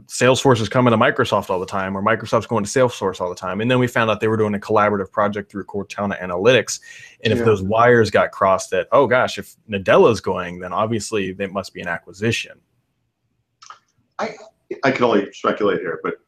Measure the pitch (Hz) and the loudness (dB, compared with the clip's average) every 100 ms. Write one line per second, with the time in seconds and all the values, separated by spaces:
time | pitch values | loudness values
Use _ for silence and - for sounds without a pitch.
0 | - - 127 123 143 113 104 131 123 110 | -10 0 2 4 4 2 2 2 4 4
1 | 127 - 117 104 95 92 92 98 95 98 | 2 0 0 -2 -2 -4 -4 -6 -6 -2
2 | 104 110 92 117 - 113 101 135 123 - | 0 -2 0 -2 0 -4 -2 0 0 0
3 | 95 92 90 90 92 95 117 127 123 127 | -6 -4 -6 -6 -8 -4 0 0 0 0
4 | 113 104 110 110 107 101 - 107 104 101 | 0 0 0 0 0 -2 0 2 2 0
5 | 95 - 104 104 101 101 90 101 95 - | -4 -2 -2 -4 -10 -12 -10 -10 -10 -6
6 | 101 92 90 87 110 123 - - - - | -6 -6 -6 0 4 4 2 -6 -14 -20
7 | - _ 113 117 117 101 95 110 120 120 | -20 _ -2 2 2 2 2 4 6 6
8 | 101 101 87 - 98 92 - 92 - 127 | 4 2 0 2 2 2 0 -4 2 2
9 | 120 127 101 - - - - 101 92 165 | 4 2 0 -4 -14 -16 -8 -4 4 6
10 | 156 101 101 92 90 90 90 87 110 113 | 6 4 -2 -6 -6 -10 -6 -4 -2 -2
11 | - 107 95 95 98 98 - 92 90 85 | -4 -4 -4 -6 -8 -6 -10 -10 -8 -8
12 | - 95 113 110 - - _ _ _ _ | -10 -6 -4 -4 -6 -16 _ _ _ _
13 | _ _ _ _ _ _ - - _ _ | _ _ _ _ _ _ -20 -20 _ _
14 | _ - 220 - - _ - - 135 131 | _ -10 -10 -10 -20 _ -16 -4 -2 0
15 | 120 107 98 - 110 - 101 87 87 80 | 2 0 -2 -4 -4 -2 -2 -2 -4 -6
16 | 92 - | -8 -10